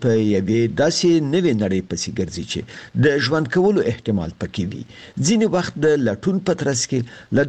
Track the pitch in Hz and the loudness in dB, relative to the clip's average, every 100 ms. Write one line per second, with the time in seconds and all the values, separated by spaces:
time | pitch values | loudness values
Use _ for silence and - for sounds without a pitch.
0 | 120 110 107 98 95 113 117 117 151 170 | 2 2 2 2 2 0 0 2 0 2
1 | 175 165 143 165 175 110 98 95 92 - | 2 2 2 0 2 0 0 -2 -4 -8
2 | - - 87 87 - - - - - 117 | -6 -6 -6 -6 -8 -8 -10 -18 -8 2
3 | 143 143 120 156 131 180 190 196 117 117 | 2 2 0 -2 0 2 2 2 0 -2
4 | - 101 82 - 85 - 92 123 120 - | -2 -2 -4 -8 -8 -6 -6 -8 -14 -20
5 | - - 139 220 220 175 170 - 156 147 | -14 -4 0 2 2 0 -2 0 2 2
6 | 117 98 - 190 - 170 139 131 - 127 | 0 0 -2 -2 -2 -2 -2 -2 -2 -4
7 | 120 - - 127 | -4 -12 -2 0